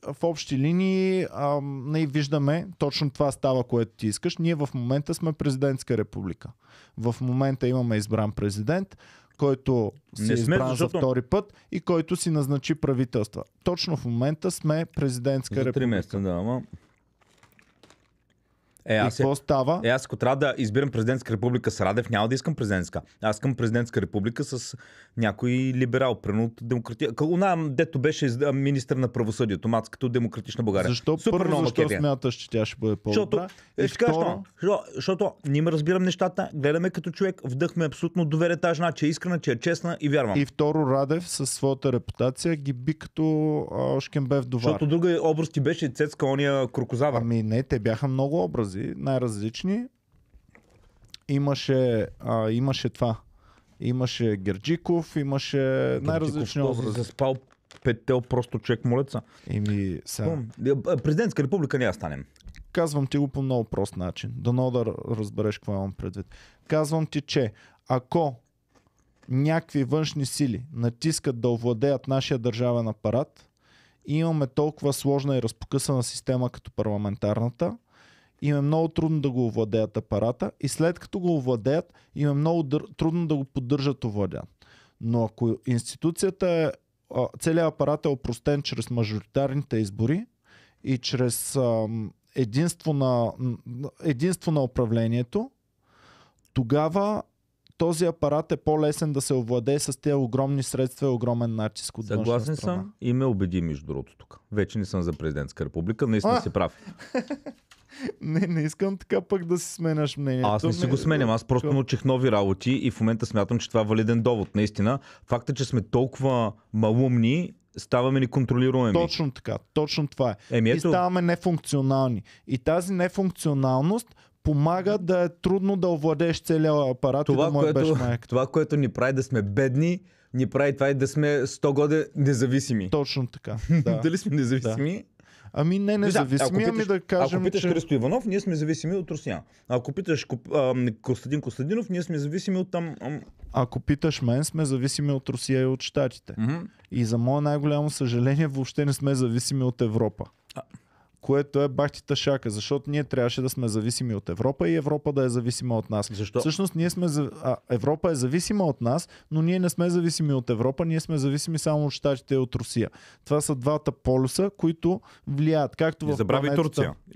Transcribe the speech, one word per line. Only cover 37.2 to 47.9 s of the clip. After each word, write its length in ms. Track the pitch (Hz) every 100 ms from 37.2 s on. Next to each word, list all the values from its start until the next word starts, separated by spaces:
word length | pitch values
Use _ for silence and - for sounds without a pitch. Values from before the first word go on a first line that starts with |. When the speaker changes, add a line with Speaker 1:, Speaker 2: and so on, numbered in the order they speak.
| 190 185
Speaker 2:
вдъхме 400 | 135 127 170 170
абсолютно 400 | 156 - 170 180
доверие 320 | 156 156 170 170
тази 180 | 175
жена, 180 | 156 170
че 140 | - 151
е 20 |
искрена, 300 | 151 180 170
че 140 | -
е 60 | 117
честна 380 | 170 160 170 -
и 80 | 147
вярвам. 300 | 143 117 117
Speaker 1:
И 80 | 139
второ, 400 | - 151 156 139
Радев 420 | 135 139 165 175
със 220 | - 139
своята 420 | - 139 135 139
репутация 640 | 123 - - 123 127 170 156
ги 160 | 139
би 220 | 123 131
като, 640 | 156 - - 156 156 156 151
а, 380 | - - 131 135
Шкембев 440 | - 147 131 139
Довар. 180 | 123 123
Speaker 2:
Защото 240 | 123 151 151
друга 320 | 165 175 165
образ 260 | 160 156 160
ти 120 | 147
беше 280 | 135 170 143
Цецка, 380 | - 147 - 139
ония 420 | 139 143 139 127
крокозавър. 520 | - 120 117 147 120
Speaker 1:
Ами 220 | 117 117
не, 200 | 110 113
те 160 | 135 123
бяха 300 | 107